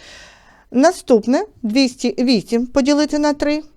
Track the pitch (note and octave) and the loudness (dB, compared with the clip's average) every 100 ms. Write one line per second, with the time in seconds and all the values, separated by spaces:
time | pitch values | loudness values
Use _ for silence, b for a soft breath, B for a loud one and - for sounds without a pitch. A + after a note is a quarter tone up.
0 | B B B B B B B A#3+ D#4 F4+ | B B B B B B B 0 2 0
1 | - A#3 A3 C#4+ G#4+ - G#3+ A#3 C4 - | 2 2 2 -2 -4 -8 -4 0 0 -2
2 | B3 - B3+ A3+ - A#3 B3 C#4 C4+ C#4+ | -6 -2 0 0 0 -4 -2 -2 2 0
3 | D4 D4 D4 D4 D4 D4+ D4+ | 0 -2 -2 -2 -4 -4 -8